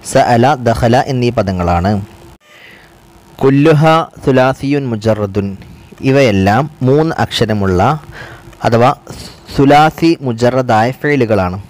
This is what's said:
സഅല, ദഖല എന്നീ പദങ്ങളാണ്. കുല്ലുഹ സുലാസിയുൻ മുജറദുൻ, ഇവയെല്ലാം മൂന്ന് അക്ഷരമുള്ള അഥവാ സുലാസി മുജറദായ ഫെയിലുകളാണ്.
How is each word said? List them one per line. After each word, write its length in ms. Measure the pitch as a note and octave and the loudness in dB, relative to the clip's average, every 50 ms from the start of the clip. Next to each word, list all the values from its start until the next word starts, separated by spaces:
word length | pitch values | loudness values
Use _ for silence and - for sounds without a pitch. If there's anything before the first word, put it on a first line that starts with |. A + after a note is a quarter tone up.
| - - | -16 -2
സഅല, 340 | - C3 B2+ F#2 A#2+ A#2 A#2+ C3+ D3+ C3+ A#2+ A#2 | 0 0 2 2 2 2 2 2 0 0 0 -2
ദഖല 280 | A2+ - B2+ A#2 A#2 C3 - - C#3 | -2 0 0 2 2 2 0 0 -2
എന്നീ 160 | B2 B2 A#2+ A#2+ A#2+ | -2 -2 -2 0 -2
പദങ്ങളാണ്. 540 | G#2 F#2+ F#2+ F2+ F2 F2 F2 E2+ E2+ G2 G#2+ G2+ G2+ - - - - - - _ _ _ - - - - - - - - - - - - - - - - - - | -2 -2 -2 -2 -2 0 0 0 0 0 -2 -2 -6 -10 -18 -20 -20 -20 -20 _ _ _ -20 -20 -20 -20 -20 -20 -20 -20 -20 -20 -20 -20 -20 -20 -20 -20 -10 0
കുല്ലുഹ 440 | - C3+ C3+ C#3 C#3+ D#3+ D#3 D3 D#3 D#3+ D#3+ E3 D#3+ - _ - - | 0 2 4 4 4 4 4 4 4 4 2 2 0 -4 _ -6 -2
സുലാസിയുൻ 580 | - C3 B2+ B2+ C3 C3 - - C#3 C#3+ C#3+ C#3 B2+ | 0 2 2 2 0 0 -4 -4 -4 -4 -4 -2 -4
മുജറദുൻ, 560 | A#2 G#2+ G2+ A2 G#2+ G#2 G#2 G2 G2 G#2 G2 G2 F#2+ - - - - - - - - - - C3+ | -6 -4 -2 -2 -2 -2 -2 -4 -4 -4 -6 -6 -8 -12 -18 -20 -20 -20 -20 -20 -20 -6 -2 0
ഇവയെല്ലാം 540 | C3 C#3 C#3 A#2+ G2+ G2 F#2+ G2 G#2 A#2 D3 D3 - - C3 B2+ | 2 2 2 2 2 2 2 2 2 0 -2 -4 -6 -4 -2 0
മൂന്ന് 260 | C3+ D3 D#3+ E3 D#3+ - A2+ | 2 2 0 -2 -2 -4 -6
അക്ഷരമുള്ള 580 | - - - A#2+ G#2 G#2+ G#2 G2 F#2+ F#2 F2+ F#2+ B2 D3+ D3+ - - - - - - - - - - - - - A#2 | -4 -2 -4 -2 -2 -2 -2 -2 -2 0 0 0 0 -2 -4 -8 -16 -20 -20 -20 -20 -20 -20 -20 -20 -20 -6 -4 -2
അഥവാ 240 | A#2 A2+ A#2+ C3 C#3+ - _ - - - - - - - - - - | 0 2 2 2 0 -2 _ -20 -20 -18 -18 -20 -20 -20 -20 -12 -2
സുലാസി 540 | - C#3 C3+ C#3+ D3 D3+ D#3 - - - E3 E3 - C#3+ C3 | 0 2 4 6 6 4 4 0 0 0 0 0 0 -4 -6
മുജറദായ 600 | A#2 A2+ A#2+ A#2+ B2 C3 C3 B2 A2+ A2 A2 B2 C3 - | -4 0 -2 0 0 0 -2 0 0 0 0 -2 -4 -4
ഫെയിലുകളാണ്. 560 | - D3 D3 C#3 B2 G#2+ A2 G2+ F#2 F2+ F2+ G2 G2 | -4 -2 0 0 0 0 0 0 0 -2 -6 -8 -12